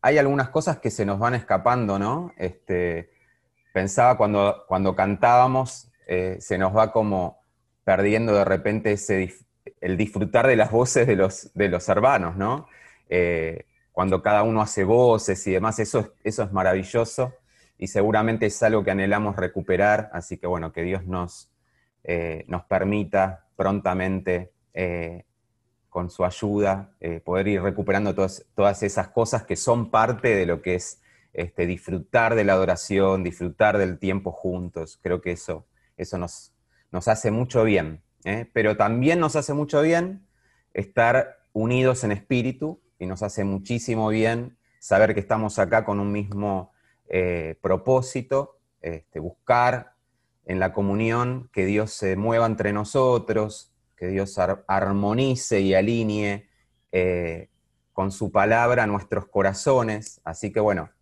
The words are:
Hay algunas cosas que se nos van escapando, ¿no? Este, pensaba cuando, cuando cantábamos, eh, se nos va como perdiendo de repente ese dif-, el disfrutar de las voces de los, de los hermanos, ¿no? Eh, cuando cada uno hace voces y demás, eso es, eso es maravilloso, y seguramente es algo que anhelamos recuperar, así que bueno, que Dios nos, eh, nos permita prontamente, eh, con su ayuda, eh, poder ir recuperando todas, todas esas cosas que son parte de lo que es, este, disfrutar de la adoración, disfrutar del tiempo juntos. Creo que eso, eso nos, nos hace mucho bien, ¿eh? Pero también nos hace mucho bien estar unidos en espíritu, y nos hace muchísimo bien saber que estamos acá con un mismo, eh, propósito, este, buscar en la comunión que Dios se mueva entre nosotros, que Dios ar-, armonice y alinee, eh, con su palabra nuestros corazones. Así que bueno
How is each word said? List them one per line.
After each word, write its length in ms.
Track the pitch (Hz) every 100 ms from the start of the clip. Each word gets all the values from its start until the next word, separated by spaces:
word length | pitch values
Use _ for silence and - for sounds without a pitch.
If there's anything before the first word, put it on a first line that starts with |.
Hay 160 | - 147
algunas 320 | 139 139 127
cosas 300 | 156 156 151
que 120 | 117
se 140 | - 101
nos 140 | 98
van 160 | 117 120
escapando, 600 | - 95 120 123 107 98
¿no? 360 | 101 143 175 -
Este, 760 | 92 - - 90 87 82 82 _ _ _ _ _ _
pensaba 440 | 95 98 - 123 127
cuando, 480 | 104 104 101 - -
cuando 280 | 92 98 92
cantábamos, 960 | 95 101 120 123 127 131 127 - - _ -
eh, 300 | 90 92 92
se 180 | - 92
nos 180 | 95 107
va 160 | 110
como 480 | 113 107 95 87 - _ _ _ _
perdiendo 500 | - 95 101 107 113
de 120 | 101 98
repente 460 | 95 104 107 107
ese 280 | 104 - 95
dif-, 260 | 92 - _ _ - _
el 160 | 90 92
disfrutar 500 | 107 101 98 120 131
de 80 | 120
las 160 | 104
voces 360 | 113 127 135 120
de 80 | 98
los, 380 | 95 - -
de 160 | - 101
los 180 | 87 -
hermanos, 460 | 95 123 131 87 90
¿no? 320 | 101 135 151 - - _ _
Eh, 560 | 90 87 85 80 82 - _ _
cuando 300 | - 95 92
cada 220 | 104 104
uno 180 | 110 110
hace 220 | 107 -
voces 600 | 95 117 123 110 - 95 -
y 40 |
demás, 280 | 92 107 110
eso 200 | 107 123
es, 120 | 107 _
eso 200 | 107 110
es 80 | 101
maravilloso, 840 | 95 92 95 95 117 117 - 127 - _ _ _ _
y 100 | 95
seguramente 600 | 107 104 107 110 113 110
es 160 | -
algo 200 | 113 107
que 80 | 98
anhelamos 440 | 98 95 101 107 101
recuperar, 720 | 92 - 87 92 101 107 107
así 240 | 85 - 85
que 100 | 87
bueno, 240 | 90 82
que 100 | 85
Dios 240 | 85 92 90
nos, 460 | 90 90 - - _ _ _ _ _
eh, 400 | - 85 85 80 -
nos 160 | 87
permita 840 | - 95 95 104 92 98 95 92 _ -
prontamente, 960 | 95 101 95 92 92 95 92 90 90 _ _
eh, 520 | - 92 87 82 85 - _ _ _ _ _ _
con 200 | 90 87
su 160 | - 90
ayuda, 680 | - 104 104 101 95 98 _
eh, 180 | 85 82
poder 280 | - 92 98
ir 140 | 101
recuperando 540 | 95 92 101 98 101 95
todas, 320 | 95 - - -
todas 260 | 101 98
esas 280 | 104 - 95
cosas 340 | - 113 120
que 120 | - 95
son 360 | - 117 113
parte 420 | 113 113 110 127
de 140 | 101 87
lo 160 | 85
que 100 | -
es, 300 | 90 - - _ _ _
este, 340 | - 87 - 87
disfrutar 680 | 90 - 87 78 123 113
de 100 | 113 101
la 80 |
adoración, 680 | 95 92 85 - 98 98 95
disfrutar 540 | 87 85 87 - 107 104
del 220 | 95 90
tiempo 320 | 95 95 95
juntos. 680 | - 92 90 90 85 80 -
Creo 180 | 90 87
que 120 | 90
eso, 340 | 87 - 80 - _ _ _
eso 200 | 92 92
nos, 340 | 82 - - _ _ _ _
nos 160 | 90 101
hace 220 | 110 113
mucho 340 | 110 123 123
bien, 380 | 110 98 78 78 _ _
¿eh? 260 | - 107 117
Pero 220 | 120 107 107
también 440 | 104 113 135 170
nos 160 | 156 151
hace 180 | 139
mucho 300 | 143 147 147
bien 420 | 160 165 180 196 _ _ _ _ _
estar 680 | - 98 - 117 127 - - _
unidos 500 | 107 113 123 131 123
en 80 | 110
espíritu, 680 | 101 - 127 120 127 151 175 _ _
y 60 | 92
nos 160 | 92
hace 220 | 104 -
muchísimo 640 | 101 98 98 120 120 113 110
bien 500 | 107 110 117 123 _ _ _
saber 340 | - 98 107
que 60 | 104
estamos 400 | 95 110 107 -
acá 240 | 95 110
con 160 | 107 101
un 120 | 101
mismo, 600 | 104 101 101 104 95 92 _ _ _ _
eh, 500 | 92 90 87 80 80
propósito, 960 | 87 92 123 131 123 135 120 135 139 _ _ _
este, 380 | 82 82 _ 78
buscar 760 | 80 - - 120 123 123 - _ _ _ _ _ -
en 140 | 92
la 140 | 92
comunión 760 | 101 98 101 113 117 123 127 123
que 140 | - 95
Dios 260 | 104 107
se 240 | - 98 95
mueva 300 | 110 117 113
entre 260 | 110 104
nosotros, 1000 | 104 107 135 131 123 - 110 107 - - _ _ _
que 100 | 90
Dios 300 | 98 98 98
ar-, 260 | 90 98 -
armonice 920 | 95 98 98 101 113 135 123 - 104
y 140 | 98
alinee, 760 | 95 101 117 110 104 104 101 - _ _ _ _
eh, 560 | 92 92 90 85 82 - _ _ _ _
con 200 | - 98
su 200 | 95 104
palabra 560 | 101 101 113 120 120 110
nuestros 400 | 101 - 98 -
corazones. 920 | 104 98 98 - 131 113 107 113 -
Así 300 | - 82 104
que 80 | 110
bueno 280 | 107 92 78 _